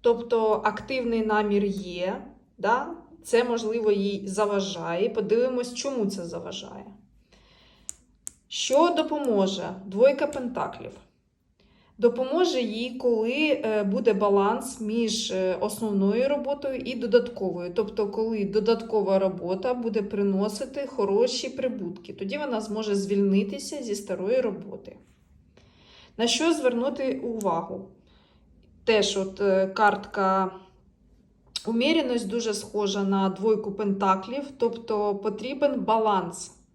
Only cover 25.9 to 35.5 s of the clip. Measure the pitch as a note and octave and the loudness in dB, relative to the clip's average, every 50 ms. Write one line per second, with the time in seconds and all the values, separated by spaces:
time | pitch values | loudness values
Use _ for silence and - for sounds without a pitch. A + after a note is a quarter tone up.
25.9 | - - - - _ - A3+ A#3+ - - D#4 E4+ D#4+ D4+ C#4 B3+ A#3+ A#3 A#3+ C#4 | -20 -20 -20 -20 _ -2 0 0 0 2 2 2 2 4 2 2 2 2 0 -2
26.9 | C#4+ C#4+ C4+ C4 - - - A#3+ A3+ A3 G3+ F#3+ E3 E3 F#3 - F#3+ F#3+ - - | -2 -2 -2 -2 -2 -2 -4 -6 -6 -2 0 0 0 0 -2 -6 -10 -12 -12 -14
27.9 | - _ _ _ _ _ _ _ _ _ _ _ _ _ _ _ - - - - | -20 _ _ _ _ _ _ _ _ _ _ _ _ _ _ _ -20 -8 0 2
28.9 | A3+ G#3+ G3 G3 - G3 F#3+ F#3+ - - G3+ G3+ F#3+ F#3+ F#3+ F#3+ F#3+ - A3 G#3 | 4 4 4 2 0 -2 -4 -4 -4 0 2 4 4 4 2 2 2 4 4 4
29.9 | G3 G3 - - - G#3 G3 F#3+ F#3+ F#3+ F#3+ F#3 - - - - _ _ _ _ | 4 2 -6 -8 -4 0 2 2 2 2 0 -2 -4 -10 -20 -20 _ _ _ _
30.9 | _ _ _ _ - _ _ _ _ _ _ _ _ - - - A3+ A#3 B3 D4 | _ _ _ _ -20 _ _ _ _ _ _ _ _ -10 -6 -2 0 2 2 4
31.9 | E4 E4 C#4+ B3+ B3 A#3 G#3 F#3+ G#3+ A#3+ A3 A3 G#3 G3+ - - - G#3 G#3 G3 | 4 2 2 2 0 -2 -2 -2 -4 -2 -2 -2 -4 -4 -6 -6 -4 -2 -2 0
32.9 | G3 G3+ G3 G3 G3 G3 F#3+ F#3+ F#3 F#3 F#3+ A3+ A3 G3+ G#3+ G#3 G3 - G#3+ G3+ | 0 0 0 2 2 2 2 0 0 0 2 2 2 2 0 -6 -4 -4 -2 -2
33.9 | F#3+ F#3+ G3+ F#3+ F#3+ G3 - - A#3+ C#4 C#4+ - - - - A#3 A#3 A#3 - - | 0 2 4 2 2 2 0 -6 -8 -8 -8 -8 -4 -2 -2 -2 -2 -4 -6 -4
34.9 | A3 G#3 G#3 G#3 G3+ G3 G3 A3 G3 - - B3+ | -2 0 0 0 -2 -2 -2 -4 -4 -4 -6 -8